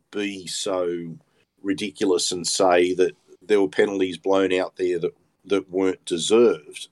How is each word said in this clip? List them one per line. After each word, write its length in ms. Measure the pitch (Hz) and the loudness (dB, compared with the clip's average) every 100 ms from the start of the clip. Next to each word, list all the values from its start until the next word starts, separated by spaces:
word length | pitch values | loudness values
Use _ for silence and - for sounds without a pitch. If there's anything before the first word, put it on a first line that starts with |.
| _ | _
be 380 | 104 101 98 82 | -6 -6 -6 -10
so 680 | - 104 92 87 87 85 80 _ _ _ _ | -8 -4 -2 -2 -4 -8 -14 _ _ _ _
ridiculous 720 | 98 95 101 - 101 87 - | -6 -6 -6 -2 0 2 0
and 160 | 90 80 | -4 -4
say 480 | - 92 87 90 90 | 0 4 4 2 2
that 200 | 87 - _ - | 0 -2 _ -18
there 180 | - 104 | 0 2
were 60 | 95 | 2
penalties 500 | - 104 98 92 80 | 2 0 0 -2 -2
blown 340 | 95 98 92 | 0 2 2
out 220 | 92 90 - | 0 -2 -4
there 200 | 90 87 | -2 -2
that, 180 | 85 _ _ _ - | -4 _ _ _ -4
that 240 | 98 95 | -4 -2
weren't 340 | 90 95 90 - | -2 -2 -2 -6
deserved. 840 | 85 82 110 117 80 - - - | -6 2 4 4 2 -8 -18 -20